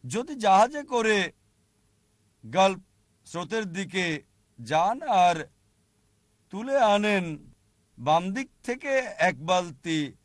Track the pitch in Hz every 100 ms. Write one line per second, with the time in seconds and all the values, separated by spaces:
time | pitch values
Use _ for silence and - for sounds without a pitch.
0 | 127 202 285 277 214 190 240 294 285 247
1 | 220 208 175 - _ _ _ _ _ _
2 | _ _ _ _ 110 127 196 190 _ _
3 | _ _ - 170 180 226 208 170 190 190
4 | 180 151 _ _ _ - 113 151 185 254
5 | 311 202 180 165 156 _ _ _ _ _
6 | _ _ _ _ _ 190 247 269 220 202
7 | 208 202 175 151 - _ _ _ _ -
8 | 123 160 185 208 262 _ - 254 285 269
9 | 254 - 175 131 160 185 175 127 170 160
10 | 143 127